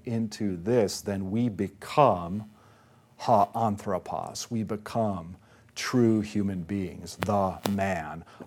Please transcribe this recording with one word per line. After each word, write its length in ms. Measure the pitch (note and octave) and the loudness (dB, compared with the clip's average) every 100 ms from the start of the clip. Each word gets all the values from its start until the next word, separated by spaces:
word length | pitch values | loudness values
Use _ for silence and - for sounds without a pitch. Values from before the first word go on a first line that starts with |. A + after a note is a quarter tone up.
| - | -4
into 500 | A2+ A2 - G#2 F2 | -4 -4 -2 -4 -2
this, 460 | F#2+ B2 G2 - | 2 2 2 0
then 280 | G#2 G2 F#2+ | -4 -4 -2
we 180 | A2+ A#2+ | 0 0
become 1000 | F#2+ F#2+ - - D3+ C3 G#2 E2+ G#2 G#2+ - - _ _ _ _ - | -2 -6 -6 -2 4 6 4 -2 -8 -10 -18 -20 _ _ _ _ -6
ha 300 | - G#2+ - | 4 4 4
anthropos. 920 | A#2 A2 G2+ G#2 F2+ - - E2+ - - | 2 0 0 -2 -4 -4 -8 -8 -10 -6
We 140 | A2+ | -4
become 760 | G#2 G#2+ - A#2 G#2+ F#2 E2 F#2 _ - _ - | -4 -6 -4 0 0 -2 -8 -16 _ -20 _ -8
true 420 | - B2+ A#2 A2 | 0 4 6 4
human 420 | G#2 G#2 G2+ F#2 | 2 0 -2 -4
beings, 540 | E2+ G2+ F2 - F2 - | -4 -4 -4 -8 -14 -4
the 320 | F#2+ G2+ F#2+ - G2+ | 0 2 2 0 -2
man, 540 | G2 G2 F2 D#2 D#2+ - - | 0 0 0 -4 -8 -12 -18